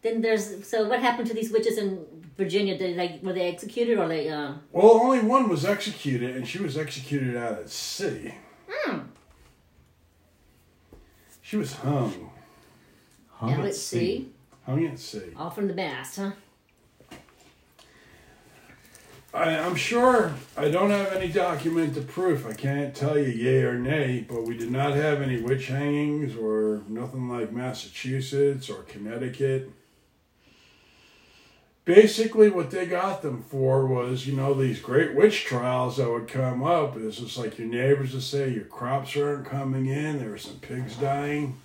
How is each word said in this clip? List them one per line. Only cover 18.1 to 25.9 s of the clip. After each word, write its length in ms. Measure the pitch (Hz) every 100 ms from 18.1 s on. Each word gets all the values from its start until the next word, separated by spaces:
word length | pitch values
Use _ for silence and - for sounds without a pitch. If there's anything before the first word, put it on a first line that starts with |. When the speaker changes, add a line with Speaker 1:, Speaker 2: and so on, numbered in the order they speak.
| - - - - - - - - - - - -
Speaker 2:
I, 240 | - 160 160
I'm 180 | 170 160
sure 580 | - 240 254 240 175 135 - -
I 140 | 147
don't 220 | 170 202
have 200 | 202 196
any 160 | 190 185
documented 800 | 180 180 151 160 165 156 139 131
proof. 380 | - 180 139 113
I 60 |
can't 420 | 107 139 139 139 -
tell 220 | 143 147
you 60 | 135
yay 360 | 113 123 131
or 140 | 123 123
nay, 480 | 123 151 131 123 107
but 160 | 120
we 120 | 113 117
did 140 | 117
not 220 | 127 143
have 280 | 143 156 143
any 200 | 135 123
witch 260 | 117 131 131
hangings 680 | 131 143